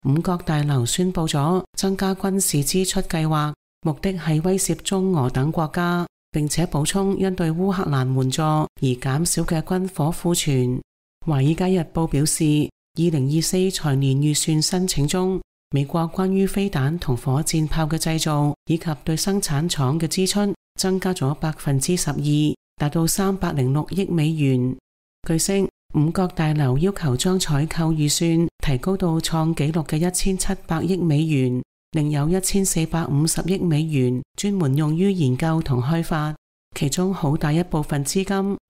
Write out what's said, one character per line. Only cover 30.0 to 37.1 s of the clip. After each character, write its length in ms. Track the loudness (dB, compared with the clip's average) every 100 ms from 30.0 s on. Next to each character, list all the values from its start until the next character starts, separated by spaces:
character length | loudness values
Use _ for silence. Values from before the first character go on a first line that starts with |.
| 0
千 260 | 0 0 0
七 160 | -2 -4 -4
百 160 | -2
億 140 | -2 0
美 240 | 2 2
元， 400 | 2 2 2 0 -6 _ _
另 180 | -2 0
有 180 | 0 0
一 100 | 0
千 200 | 2 0
四 200 | 2 0 0
百 200 | -2 0
五 200 | 0 2
十 140 | 0 -2
億 100 | 0
美 240 | 0 0
元 380 | 0 0 0 0 -6 -6
專 160 | -2
門 240 | 0 0 2
用 180 | 0
於 160 | 2 0
研 280 | 2 0 0
究 240 | 0 0
同 180 | 0 -2
開 220 | 0 -2
發， 300 | -2 -4 -4 -8 _ _ _ -4
其 140 | -2
中 240 | 0 -2